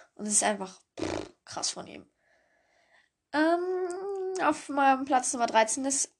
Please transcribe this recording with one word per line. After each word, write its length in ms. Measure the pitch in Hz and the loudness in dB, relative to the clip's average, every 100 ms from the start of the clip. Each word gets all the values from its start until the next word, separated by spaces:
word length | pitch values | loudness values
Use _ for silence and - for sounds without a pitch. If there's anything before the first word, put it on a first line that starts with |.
| - - | -20 -10
Und 100 | 208 | -2
es 80 | |
ist 100 | 208 | 2
einfach, 380 | 202 202 190 - _ - | 2 0 -6 -14 _ -8
pff, 320 | - 53 - _ - | -6 -4 -8 _ -16
krass 240 | - - | -6 -6
von 180 | - - | -6 -10
ihm. 180 | - - _ _ _ _ _ _ _ _ _ _ _ _ | -16 -20 _ _ _ _ _ _ _ _ _ _ _ _
Ähm, 1120 | 294 311 349 359 370 370 349 392 392 370 370 | 2 4 4 0 -2 -2 -4 -6 -6 -4 0
auf 240 | 302 302 - | 0 0 -2
meinem 380 | 285 277 262 269 | 2 4 4 2
Platz 260 | 262 247 | 0 0
Nummer 160 | 254 233 | 0 2
dreizehn 380 | 220 220 - 269 | 4 4 2 -2
ist 280 | 277 - _ | -2 -2 _